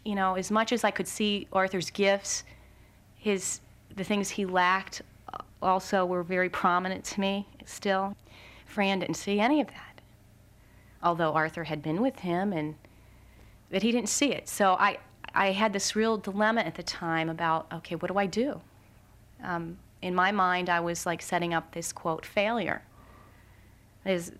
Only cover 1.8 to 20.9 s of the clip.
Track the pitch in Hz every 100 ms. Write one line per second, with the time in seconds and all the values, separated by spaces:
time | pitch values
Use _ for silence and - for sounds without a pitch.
1.8 | - - 196 196 - - - - - -
2.8 | - - - - 214 196 - - - -
3.8 | - 202 180 208 190 - 190 185 180 190
4.8 | 190 - - - - - - - 185 190
5.8 | - 196 180 180 170 185 180 - 185 175
6.8 | 185 185 - - 196 196 202 - - -
7.8 | 202 190 196 208 - - - - - 214
8.8 | 196 196 - 165 - 202 233 302 - -
9.8 | - - - - - - - - - -
10.8 | - - 170 170 160 151 160 170 151 151
11.8 | 156 170 262 - 180 175 202 165 151 151
12.8 | - - - - - - - - - 190
13.8 | 226 240 214 - 285 160 - - 196 185
14.8 | 202 - - - - - 196 190 214 196
15.8 | - 214 226 220 202 202 214 233 170 -
16.8 | 170 - 170 165 160 160 165 160 - 165
17.8 | - 165 175 190 196 208 277 - - -
18.8 | - - - - - - - 170 165 180
19.8 | - - 180 180 185 208 185 180 180 170
20.8 | 170